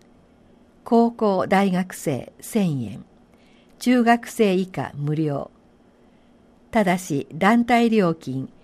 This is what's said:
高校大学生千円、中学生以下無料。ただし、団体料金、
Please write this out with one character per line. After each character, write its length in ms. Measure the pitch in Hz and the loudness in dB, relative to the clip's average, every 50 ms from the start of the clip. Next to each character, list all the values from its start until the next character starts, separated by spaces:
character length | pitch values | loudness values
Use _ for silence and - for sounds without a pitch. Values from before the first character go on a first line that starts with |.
| _ _ _ _ _ _ _ _ _ _ - _ _ _ _ _ - | _ _ _ _ _ _ _ _ _ _ -20 _ _ _ _ _ -4
高 280 | - 240 233 233 233 233 | 2 2 4 4 2 0
校 340 | - 226 208 190 185 - | 0 0 0 2 0 0
大 240 | - 196 190 202 196 | 2 2 2 2 2
学 220 | 180 180 185 185 - | 0 -2 -2 -4 -8
生 400 | - - 165 139 120 - - _ _ | -8 -4 -4 -4 -4 -6 -12 _ _
千 420 | - - - 220 196 170 143 131 117 | -16 -4 -2 0 0 0 0 -2 -6
円、 200 | 98 - - - _ _ _ _ _ _ _ _ _ _ _ _ _ _ - | -8 -10 -14 -18 _ _ _ _ _ _ _ _ _ _ _ _ _ _ -4
中 240 | - 247 254 247 233 | 0 2 4 4 4
学 240 | 233 233 233 233 - | 4 2 2 0 -8
生 260 | - - 220 196 185 | -2 0 2 2 2
以 140 | 185 190 185 | 0 -2 -2
下 240 | - 151 127 - - | -6 -8 -8 -8 -8
無 200 | 143 143 147 151 | -6 -4 -4 -2
料。 360 | 156 156 147 139 - - - _ _ _ _ _ _ _ _ _ _ _ _ _ _ _ _ _ _ _ _ _ _ _ - | -2 -2 -2 -2 -6 -8 -10 _ _ _ _ _ _ _ _ _ _ _ _ _ _ _ _ _ _ _ _ _ _ _ -4
た 120 | - 226 202 | -2 0 2
だ 120 | 185 180 | 2 0
し、 300 | 180 - - 151 139 - - - | -2 -2 -4 -4 -4 -6 -6 -6
団 320 | 160 190 196 233 240 233 | 0 2 4 4 4 2
体 240 | 240 247 233 233 233 | 2 2 2 2 2
料 240 | 220 214 185 170 165 | 2 2 2 2 0
金、 340 | 165 - 139 127 135 131 - - _ | -4 -6 -10 -8 -8 -10 -10 -16 _